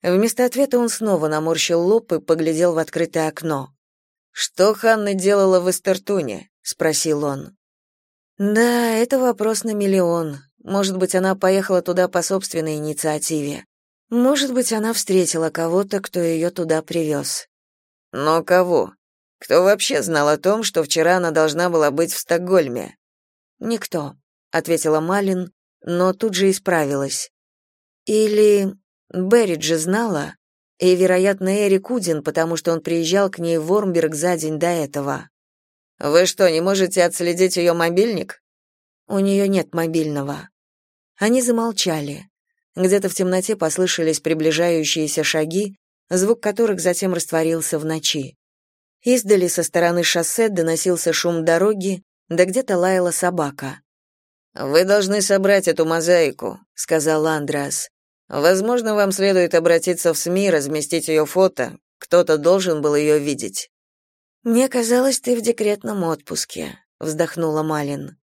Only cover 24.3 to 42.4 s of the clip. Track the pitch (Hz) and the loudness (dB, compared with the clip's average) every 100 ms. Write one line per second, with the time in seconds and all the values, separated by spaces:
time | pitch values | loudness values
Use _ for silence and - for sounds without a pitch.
24.3 | _ _ 165 160 165 160 156 160 196 196 | _ _ -6 -2 -2 2 0 0 0 0
25.3 | 185 180 _ _ _ - 175 180 190 226 | -2 -4 _ _ _ -6 0 0 0 -2
26.3 | 185 196 190 - 175 147 139 139 - - | 0 0 0 0 0 0 -2 -4 -6 -10
27.3 | _ _ _ _ _ _ _ - 214 214 | _ _ _ _ _ _ _ -2 2 2
28.3 | 208 214 202 196 196 _ _ _ 185 185 | 4 4 4 2 -6 _ _ _ -6 2
29.3 | 233 214 165 156 165 160 196 233 170 151 | 4 4 0 -2 -2 0 -2 0 -2 -6
30.3 | - _ _ _ _ 185 180 185 185 190 | -12 _ _ _ _ 2 4 4 4 2
31.3 | 196 190 202 202 190 190 247 175 156 151 | 0 -2 0 2 0 0 -4 -2 -4 -2
32.3 | 151 160 165 - 165 160 165 160 190 196 | -2 -2 -2 -2 -4 -2 -2 0 0 0
33.3 | 196 170 165 156 202 202 170 160 156 170 | -2 -2 -2 0 0 0 0 0 0 -2
34.3 | 175 156 156 170 170 143 143 139 143 - | -2 -4 -2 -2 -2 -4 -6 -6 -6 -10
35.3 | _ _ _ _ _ _ _ - 160 180 | _ _ _ _ _ _ _ 2 4 4
36.3 | - 185 160 180 196 185 190 175 170 175 | 2 2 2 0 0 0 2 0 0 -4
37.3 | 175 185 180 175 170 170 175 226 202 196 | 2 0 2 0 2 0 2 0 -2 -8
38.3 | - _ _ _ _ _ _ _ 202 196 | -14 _ _ _ _ _ _ _ -2 0
39.3 | 196 202 196 160 170 165 165 156 147 139 | 2 2 0 -2 -4 -2 -2 -2 -4 -6
40.3 | 143 - _ _ _ _ _ _ _ 208 | -10 -12 _ _ _ _ _ _ _ 0
41.3 | 254 247 233 226 208 - 156 143 143 - | 0 0 0 -2 -2 -2 -2 -6 -10 -16
42.3 | _ | _